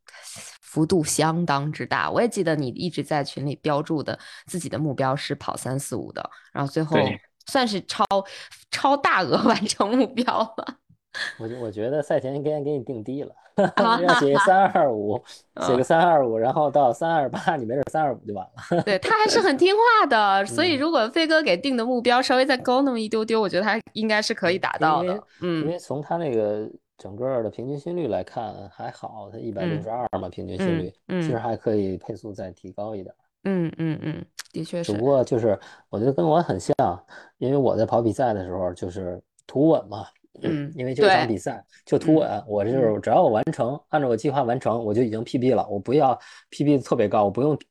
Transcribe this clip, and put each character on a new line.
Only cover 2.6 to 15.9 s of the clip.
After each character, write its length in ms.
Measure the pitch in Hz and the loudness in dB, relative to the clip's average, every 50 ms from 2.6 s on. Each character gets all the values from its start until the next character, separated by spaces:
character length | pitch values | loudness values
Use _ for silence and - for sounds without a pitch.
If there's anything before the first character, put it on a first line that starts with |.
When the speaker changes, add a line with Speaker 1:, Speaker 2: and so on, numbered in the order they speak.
| 143 123 | -2 -4
Speaker 1:
一 220 | - - 180 175 | -4 -6 -6 -6
直 140 | - - 143 | -4 -6 -4
在 180 | - 160 147 139 | -2 -2 -2 -2
群 240 | - - - 135 | -4 -6 -6 -6
里 80 | 147 127 | -6 -6
标 240 | - - 151 147 143 | -4 -2 -2 -2 -2
注 220 | 156 - 165 143 123 | -2 -2 -4 -4 -4
的， 160 | - - - - - - - - | -6 -8 -10 -12 -16 -20 -20 -14
自 120 | - - 175 | -10 -10 -8
己 100 | 165 135 | -8 -6
的 80 | - | -4
目 160 | 117 156 151 127 | -4 -4 -2 -2
标 220 | - 135 131 131 | -2 0 0 -2
是 220 | 151 - - 143 | -2 -4 -6 -8
跑 200 | - - - - | -6 -6 -8 -8
三 220 | - - - 131 135 | -6 -6 -6 -6 -6
四 160 | - - 131 | -6 -6 -6
五 160 | 98 64 52 | -8 -8 -8
的， 180 | - - - - - - - _ - | -10 -10 -10 -12 -14 -18 -20 _ -8
然 120 | - 143 | -6 -6
后 40 | 139 | -4
最 140 | - 160 156 | -2 -2 0
后 140 | 147 156 | 2 2
Speaker 2:
对。 240 | 104 104 104 101 - - _ _ _ _ | 2 2 2 -2 -6 -10 _ _ _ _
Speaker 1:
算 220 | - - 277 247 220 | -2 0 0 0 0
是 120 | 202 180 - | 0 -4 -6
超， 220 | - - - 208 - 196 196 190 - - - - - - - - _ - | -6 -2 -2 0 2 2 0 -2 -4 -8 -18 -18 -20 -20 -20 -12 _ -4
超 240 | - - 269 285 | 0 2 2 4
大 260 | 277 - 359 302 190 180 | 4 4 2 2 2 2
额 180 | 127 - - 208 | 2 2 2 4
完 100 | 240 226 - 202 | 4 2 2 0
成 300 | 208 - - 214 202 233 | -2 -2 0 0 2 2
目 160 | 254 233 - - | 2 2 2 0
标 280 | 226 247 - - - 226 - - | -2 -2 0 0 0 -2 -2 -4
了。 220 | - - - - - _ _ _ _ _ _ - - - - - - | -8 -10 -10 -12 -16 _ _ _ _ _ _ -10 -10 -8 -8 -8 -10
Speaker 3:
我 100 | 113 110 | -10 -10
觉-， 80 | 120 127 | -8 -8
我 100 | 120 110 | -8 -8
觉 200 | 98 104 107 123 | -6 -4 -4 -2
得 120 | 143 151 143 | -2 -2 0
赛 160 | - 165 143 | 0 0 0
前 160 | 131 131 139 | 0 -2 -4
应 80 | 147 139 | -4 -2
该 180 | 151 151 151 139 | -2 -2 -2 -2
给 100 | 147 151 | -4 -4
你 100 | 139 117 | -4 -4
定 180 | - 131 110 107 | -6 -8 -8 -8
低 220 | 127 131 143 131 | -8 -8 -8 -8
了， 100 | - - _ _ _ _ - 196 - - | -10 -14 _ _ _ _ 0 0 0 2
Speaker 1:
啊。 240 | - 202 226 226 233 | 2 2 2 2 2
Speaker 3:
<laughs> 20 | |
要 140 | 175 180 254 240 | 4 4 4 4
写 120 | 143 139 143 143 - | 4 4 4 4 6
三 180 | 190 185 190 196 | 6 6 6 6
二 260 | 185 - 185 156 135 113 | 6 4 4 4 4 2
五， 280 | 107 101 104 107 120 - - - - | 0 0 -2 -2 -4 -6 -10 -18 -20
Speaker 1:
<laughs> 160 | _ _ _ | _ _ _
嗯。 120 | - - | -4 0
Speaker 3:
写 100 | - 127 | 2 2
个 60 | 123 131 | 2 4
三 180 | - | 4